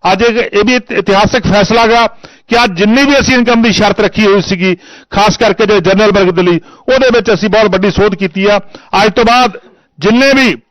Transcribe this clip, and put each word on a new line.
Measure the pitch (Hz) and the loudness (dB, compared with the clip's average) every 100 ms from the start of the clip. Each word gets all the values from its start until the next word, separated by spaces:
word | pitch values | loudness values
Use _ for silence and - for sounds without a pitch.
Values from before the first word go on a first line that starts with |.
| 180 | -2
ਅੱਜ | 190 | 0
ਇਹ, | 233 220 - 202 | 0 0 -4 -2
ਇਹ | 208 | 0
ਵੀ | 247 | -2
ਇਤ-, | - | -2
ਇਤਿਹਾਸਿਕ | 226 190 196 - 254 190 | -6 0 0 2 0 0
ਫੈਸਲਾ | 196 196 226 226 | 0 0 2 2
ਗਾ | 233 233 - - - _ | 2 0 -4 -20 -20 _
ਕਿ | 233 | 0
ਅੱਜ | 233 170 | 0 0
ਜਿੰਨੀ | 214 240 | 0 2
ਵੀ | 277 277 | 2 0
ਅਸੀਂ | 233 254 | 2 0
ਇਨਕਮ | 240 233 | 0 0
ਦੀ | 233 | 0
ਸ਼ਰਤ | 185 208 196 | 0 0 0
ਰੱਖੀ | 208 - 214 | -2 0 0
ਹੋਈ | 196 | 0
ਸੀਗੀ, | - 190 185 175 - - - | 0 -2 -2 -4 -8 -20 -8
ਖਾਸ | - 208 - | -2 0 0
ਕਰਕੇ | 220 185 208 | -2 0 0
ਜਿਹੜੇ | 208 | 0
ਜਨਰਲ | 170 196 214 | 2 2 2
ਵਰਗ | 202 185 | 2 0
ਦੇ | 175 | 0
ਲਈ, | 180 170 - - - 262 | 0 -2 -4 -16 -4 0
ਉਹਦੇ | 262 | 2
ਵਿੱਚ | 240 214 | 0 0
ਅਸੀਂ | 190 208 | -2 0
ਬਹੁਤ | 208 214 | 0 0
ਵੱਡੀ | 185 196 | 0 -2
ਸੋਧ | 185 208 202 | 0 -2 -2
ਕੀਤੀ | 196 190 196 | -6 -4 -2
ਆ। | 202 - - - 185 | -2 -4 -20 -6 -2
ਅੱਜ | 214 | 0
ਤੋਂ | 202 226 | 0 0
ਬਾਅਦ | 240 247 - - _ _ - | 2 0 -4 -20 _ _ -6
ਜਿੰਨੇ | 165 233 269 | 0 2 2
ਵੀ | 269 254 127 _ | 2 0 -2 _